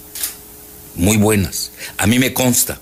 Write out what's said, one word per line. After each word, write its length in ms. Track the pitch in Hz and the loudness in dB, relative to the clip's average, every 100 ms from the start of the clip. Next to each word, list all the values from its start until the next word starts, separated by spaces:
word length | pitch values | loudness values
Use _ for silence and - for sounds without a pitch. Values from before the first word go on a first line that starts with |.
| - - - - - - - - - - | -14 -10 -10 -10 -20 -20 -20 -20 -14 -2
muy 220 | 92 107 | 0 2
buenas. 520 | 104 104 85 - - - - - | 4 2 0 -4 -10 -10 -12 -2
A 100 | 98 | 2
mí 100 | 123 | 2
me 160 | 131 | 2
consta 460 | 127 127 123 - - | 2 2 2 -2 -6